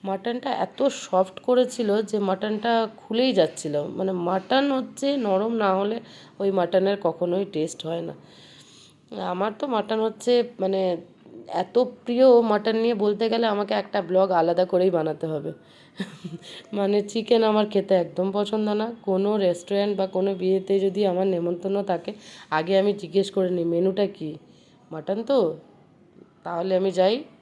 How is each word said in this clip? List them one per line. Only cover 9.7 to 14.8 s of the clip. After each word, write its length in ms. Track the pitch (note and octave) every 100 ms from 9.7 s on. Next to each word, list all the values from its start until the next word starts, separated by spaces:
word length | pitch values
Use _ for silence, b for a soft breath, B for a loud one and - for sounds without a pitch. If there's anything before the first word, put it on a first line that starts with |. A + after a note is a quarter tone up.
| A3+ G#3 A3
হচ্ছে, 420 | A3 A3 - A#3+ A#3 -
মানে, 360 | F#3+ F#3+ F#3 E3+ - - - - -
এত 300 | E3+ F#3 A#3
প্রিয়, 600 | B3+ - - A#3+ C4 A#3+
মাটন 360 | A#3 G#3 G#3 A3
নিয়ে 180 | A3+
বলতে 340 | A3+ G#3 G#3 A3+
গেলে 180 | A3+ A#3
আমাকে 280 | G3+ G#3
একটা 280 | G#3+ G3 G#3
ব্লগ 280 | E3+ F#3 F#3+
আলাদা 340 | F3+ E3 E3+
করেই 260 | F3+ F#3